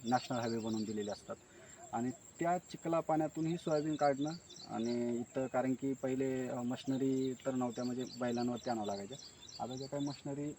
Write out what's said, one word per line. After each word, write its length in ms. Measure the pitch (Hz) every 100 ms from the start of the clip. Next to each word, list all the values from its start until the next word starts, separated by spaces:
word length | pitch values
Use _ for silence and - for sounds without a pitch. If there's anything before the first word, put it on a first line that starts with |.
नॅशनल 340 | 117 123 - 123
हायवे 200 | 117 113
बनवून 260 | 110 110
दिलेले 260 | 107 107 101
असतात, 260 | 98 - - - - - - -
आणि 180 | 117 123
त्या 480 | - - - 170 180
चिखला 420 | - 160 165 165
पाण्यातून 460 | 156 156 156 160 160
ही 100 | 175
सोयाबीन 400 | 170 151 156 147
काढणं. 340 | 147 135 156 170 - - -
आणि 480 | 113 120 120 120 117
इथं 300 | 123 135 131
कारण 280 | 127 131
की 180 | 127 135
पहिले, 560 | 131 131 131 135 131 127
अं, 180 | 127 120
मशिनरी 640 | 127 - 131 135 131 131
तर 220 | 123 139
नव्हत्या, 300 | 127 123 117
म्हणजे 200 | 123 123 120 120
बैलांवरती 500 | 123 117 120 120 123
आणावं 160 | 113 101
लागायच्या. 300 | 101 101 135 - - - -
आता 160 | 113 131
ज्या 120 | 135
काही 180 | 143 143
मशिनरी 460 | 139 143 139 147